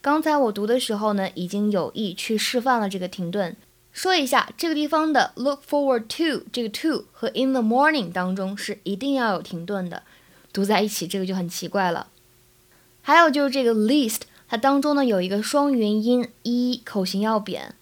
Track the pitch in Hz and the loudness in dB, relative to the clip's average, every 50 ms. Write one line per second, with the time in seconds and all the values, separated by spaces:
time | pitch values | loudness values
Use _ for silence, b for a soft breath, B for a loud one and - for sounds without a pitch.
0 | - 285 294 311 302 311 302 294 269 220 202 202 208 208 240 262 - - 220 202 | 2 2 0 2 2 2 2 2 2 0 0 -2 0 0 0 0 0 -2 -2 0
1 | 214 214 208 202 190 185 - - 180 175 196 202 208 208 208 185 160 117 - - | 0 0 0 0 -2 -2 -4 -6 -8 -4 -2 0 0 2 0 0 -2 -2 -4 -4
2 | 220 196 175 - - - 226 208 - - - 254 226 262 254 233 214 196 185 190 | -6 -6 -6 -6 -4 -2 -2 -2 -2 0 -2 0 0 2 0 2 0 -2 -4 -4
3 | 180 180 - - 180 170 180 208 190 165 - - - _ _ _ _ _ _ - | -6 -6 -6 -6 -6 -4 -2 -2 -4 -4 -6 -12 -20 _ _ _ _ _ _ -6
4 | - 370 370 349 277 247 285 247 - - - - - 339 320 294 302 294 320 311 | -2 0 2 2 2 2 2 0 0 0 -6 -6 -4 -2 0 -2 -2 0 0 0
5 | 311 320 302 254 185 - - - 247 277 285 277 - - - 294 285 269 254 233 | 0 2 4 2 2 2 -2 -4 -4 -4 -4 -4 -6 -2 -2 0 2 2 0 0
6 | 220 220 - - 330 320 269 202 - - - 247 233 214 208 - - 320 285 202 | -2 -6 -4 -2 0 0 0 -2 -6 -6 -6 -6 -6 -4 -6 -4 -2 -2 -2 -2
7 | - _ _ - - - - - 262 269 262 262 233 214 233 254 285 311 311 294 | -4 _ _ -6 -6 -4 -2 0 0 0 2 2 2 2 2 4 4 4 2 0
8 | 202 170 175 190 180 185 185 196 190 190 202 202 - - 202 - _ 180 202 190 | -2 -4 -4 -4 -2 -2 -2 -4 -4 -6 -6 -8 -8 -10 -10 -8 _ -8 -6 -4
9 | 254 277 277 262 240 226 196 170 196 - - 170 170 175 208 196 185 175 165 - | -2 -2 -2 0 0 0 -2 -2 -4 -8 -10 -10 -8 -6 -6 -6 -6 -6 -8 -12
10 | - b b b b b b b b b _ 196 196 196 214 185 208 214 208 - | -14 b b b b b b b b b _ -2 0 2 2 2 2 0 -2 -6
11 | - 185 - 196 190 185 190 190 175 170 175 - - 170 - 202 190 180 170 - | -6 -4 -4 -4 -4 -2 -4 -4 -4 -6 -6 -8 -10 -4 -2 0 0 0 0 -2
12 | - - _ _ _ _ _ _ _ _ _ _ _ b b b b b b b | -6 -10 _ _ _ _ _ _ _ _ _ _ _ b b b b b b b
13 | b - 294 330 339 320 254 294 285 277 254 277 254 233 226 220 214 220 277 302 | b 4 6 8 8 6 6 2 2 2 2 2 2 2 4 4 4 4 4 4
14 | 269 220 220 - - b b b b b - 226 220 269 277 277 277 302 294 285 | 2 2 -2 -6 -8 b b b b b -6 0 2 4 4 4 4 2 2 2
15 | 277 247 214 185 180 185 196 202 220 - - 294 285 285 269 240 220 208 208 214 | 4 2 2 2 0 0 -2 -2 -2 0 2 2 4 4 2 2 2 2 2 2
16 | 214 233 247 247 240 - - _ _ 233 240 247 247 247 247 247 - - - 208 | 2 2 2 2 2 -2 -8 _ _ -2 0 0 0 0 -2 -4 -8 -6 -2 -2
17 | 185 185 185 190 208 220 226 214 208 208 - - 67 - - _ | -2 -2 -2 -2 0 0 0 -2 -2 -4 -10 -10 -10 -14 -16 _